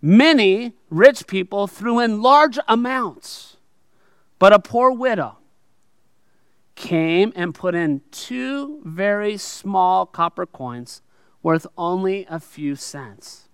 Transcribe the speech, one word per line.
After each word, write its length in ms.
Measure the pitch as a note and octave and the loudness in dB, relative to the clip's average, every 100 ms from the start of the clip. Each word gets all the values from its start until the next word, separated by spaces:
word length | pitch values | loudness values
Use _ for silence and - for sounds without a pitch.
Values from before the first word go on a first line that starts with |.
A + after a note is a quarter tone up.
Many 720 | D3 G3+ D4+ D4+ G3+ G3 A#3+ - _ | 6 6 6 4 4 0 -4 -14 _
rich 380 | D#3+ B3 C4 - | 4 4 4 -6
people 380 | F#3+ F3+ G3+ G3+ | -6 -4 -4 -6
threw 320 | - A3 A#3 | -6 -2 0
in 220 | A#3 G#3 | 0 0
large 380 | A#3+ C#4+ D4+ A#3+ - | 4 4 4 0 -2
amounts, 880 | A3 B3 C4 G#3+ C3 - - - _ _ _ _ _ _ _ _ _ | -2 0 -4 -6 -10 -20 -20 -20 _ _ _ _ _ _ _ _ _
but 140 | F#3+ | 6
a 80 | G#3 | 6
poor 320 | - A#3 B3+ | 4 0 0
widow 460 | B3 B3+ G#3 B2 - _ _ _ _ _ _ _ _ _ _ _ _ _ - | 0 -4 -4 -6 -10 _ _ _ _ _ _ _ _ _ _ _ _ _ -20
came 560 | - E3+ D#3+ E3+ G#3 | -4 -2 0 0 0
and 220 | F#3 F3 D3+ | -2 -10 -6
put 180 | F#3 | -4
in 280 | E3+ D#3+ C#3+ _ | -2 -2 -4 _
two 680 | - - B3+ C4 C#4 C#4 D4+ | -20 -12 -10 -8 -8 -10 -14
very 540 | E3 E3 G3+ G#3 G#3 G#3 | -16 -4 -2 -2 -4 -6
small 680 | - - G3 G3 F3+ F#3 F#3 | -12 -12 -4 0 2 0 -2
copper 400 | - E3+ - F3+ | -4 -6 -6 -12
coins 560 | - B2+ A#2+ B2 - _ _ _ _ | -10 -14 -12 -16 -20 _ _ _ _
worth 240 | E3 D#3+ - - | -2 -2 -2 -8
only 480 | E3+ F#3 F#3+ G3 F#3 | -6 -4 -4 -6 -8
a 120 | E3 | -14
few 340 | - - D3 C#3 | -14 -10 -10 -8
cents. 720 | - C#3+ B2+ G2+ - - _ | -12 -16 -18 -20 -20 -20 _